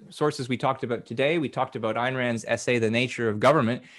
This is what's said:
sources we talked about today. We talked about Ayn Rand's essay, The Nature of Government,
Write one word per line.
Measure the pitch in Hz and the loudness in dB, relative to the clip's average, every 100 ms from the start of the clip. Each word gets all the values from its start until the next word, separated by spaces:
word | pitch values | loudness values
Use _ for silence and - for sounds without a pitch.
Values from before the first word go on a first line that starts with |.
| - | -14
sources | - 151 147 123 | -2 -2 -2 -4
we | 120 | -2
talked | 135 135 | 0 -2
about | 117 113 - | -4 -6 -4
today. | 120 139 170 | -2 0 0
We | 131 | -2
talked | 131 127 120 | -2 -4 -2
about | 110 113 | -2 0
Ayn | 127 131 | -2 0
Rand's | 123 113 - | -2 -2 -2
essay, | 117 - 123 | -2 0 2
The | 110 | 2
Nature | 117 127 - 117 | 2 0 0 -2
of | 104 | 4
Government, | 127 156 113 123 - | 4 6 4 -2 -8